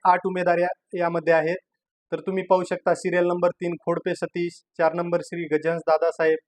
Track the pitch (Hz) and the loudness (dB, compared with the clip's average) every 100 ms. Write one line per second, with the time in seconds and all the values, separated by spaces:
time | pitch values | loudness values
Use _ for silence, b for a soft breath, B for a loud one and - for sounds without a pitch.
0 | 190 180 185 185 180 170 180 - _ 180 | 4 2 2 -2 0 2 0 -4 _ -4
1 | 170 170 156 160 156 180 _ _ _ _ | -2 -2 2 2 2 -4 _ _ _ _
2 | - 165 - 190 185 185 180 175 - 170 | -10 -8 -4 -4 2 2 2 -4 0 0
3 | 185 175 175 175 175 - 175 170 - 170 | 0 0 2 2 0 -2 -6 -6 -4 -4
4 | 180 165 170 175 175 - _ - 160 170 | -2 -4 -6 -4 -6 -8 _ 0 0 0
5 | 175 170 170 170 160 151 160 170 160 156 | -2 -2 -4 -8 -2 -2 0 -2 2 2
6 | 165 - 160 160 | 2 2 2 0